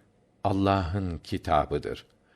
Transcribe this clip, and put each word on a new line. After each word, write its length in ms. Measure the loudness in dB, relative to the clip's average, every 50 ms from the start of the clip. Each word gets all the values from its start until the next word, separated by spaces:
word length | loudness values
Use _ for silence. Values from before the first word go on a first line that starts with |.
| _ _ _ _ _ _ _ _ -2
Allah'ın 760 | 0 2 2 4 4 4 2 0 -2 -2 -4 -4 -4 -6
kitabıdır. 880 | -8 -8 -8 -8 -6 0 2 2 2 2 2 -2 -4 -4 -4 -8 -10 -12 _ _ _ _ _ _